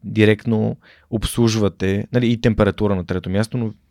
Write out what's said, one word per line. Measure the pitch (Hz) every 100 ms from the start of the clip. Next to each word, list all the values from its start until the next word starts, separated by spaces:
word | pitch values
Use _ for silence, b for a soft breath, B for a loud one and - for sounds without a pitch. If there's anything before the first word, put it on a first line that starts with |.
директно | 104 107 107 107 - 110 110 - b b b
обслужвате, | 113 - - 117 110 101 - 95 98 -
нали, | 123 120
и | 117
температура | 120 110 101 - 104
на | 95 85
трето | 92 92
място, | 98 110 127
но | 110 - _